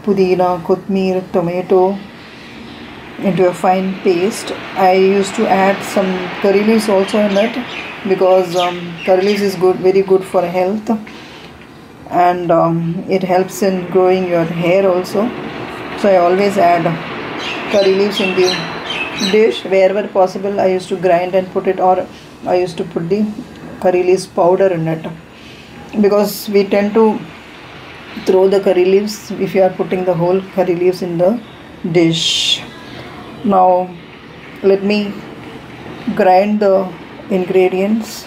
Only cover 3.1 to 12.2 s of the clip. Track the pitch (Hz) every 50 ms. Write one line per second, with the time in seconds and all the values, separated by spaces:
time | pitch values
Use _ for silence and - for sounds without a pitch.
3.1 | - - - 202 180 175 185 180 175 - - 196 185 190 190 190 190 - - 196
4.1 | 185 170 180 208 226 - - - - - - - - - 196 185 185 190 190 190
5.1 | 196 202 196 190 - - 220 - 185 196 190 196 196 196 - - - 214 190 190
6.1 | 185 180 180 180 - - - 202 190 202 208 214 226 220 214 220 202 190 196 196
7.1 | - 214 208 208 196 196 214 240 247 - - - - - - - - - - 196
8.1 | 190 180 190 180 185 190 185 170 170 180 175 180 180 175 175 175 170 - - -
9.1 | 185 185 190 202 208 202 202 196 185 170 180 185 180 - 180 185 190 196 190 190
10.1 | 190 185 190 - - 190 175 175 175 185 185 185 208 214 - - 226 214 - -
11.1 | - - - - - - - - - - - - - - - - - - - -
12.1 | - 175